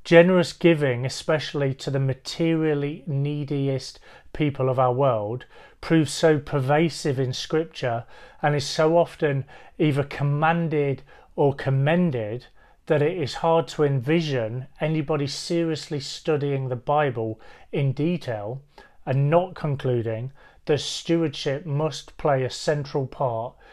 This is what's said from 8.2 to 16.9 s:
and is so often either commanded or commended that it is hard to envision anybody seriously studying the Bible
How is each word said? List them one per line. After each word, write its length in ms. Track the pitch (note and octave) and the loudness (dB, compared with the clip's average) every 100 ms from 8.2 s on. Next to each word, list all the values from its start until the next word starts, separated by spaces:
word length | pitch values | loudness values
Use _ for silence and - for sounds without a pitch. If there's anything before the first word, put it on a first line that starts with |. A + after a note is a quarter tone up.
| - - | -20 -4
and 140 | D3+ D3 | 0 0
is 100 | C#3 | -2
so 320 | - D#3 E3+ | 0 4 4
often 480 | E3 - D3+ C#3 - - - - | 2 0 -2 0 -4 -12 -12 0
either 260 | D#3 C#3+ | 2 2
commanded 1000 | C#3 - C#3+ C#3+ D#3 E3+ E3 D3 C#3+ C3 - - - - | -2 -2 -2 0 2 2 0 0 0 -2 -8 -20 -10 0
or 180 | C#3+ | 0
commended 920 | C#3 - C3+ C#3 E3+ F3 B2+ G#2+ A#2+ - - - _ - | 2 0 0 2 2 2 0 -4 -8 -12 -20 -20 _ 0
that 140 | D3+ | 2
it 160 | D3 F#3 | 2 0
is 180 | C3+ - | -6 -2
hard 320 | E3 E3 D#3+ | 2 2 2
to 160 | - | 0
envision 840 | C#3+ C#3 B2 E3 D#3 C3 A2 B2 C3 - | 0 2 2 0 2 -2 -2 -6 -10 -6
anybody 460 | D#3 D#3 C#3+ D#3 C#3+ | -2 -2 0 -2 -2
seriously 720 | - - E3+ E3 D3+ - D3 | -6 -4 -2 0 -4 -6 -8
studying 680 | - - - D3+ C#3+ C#3 C3 | -8 -8 -2 0 0 -2 -2
the 80 | B2 | -4
Bible 640 | - | 0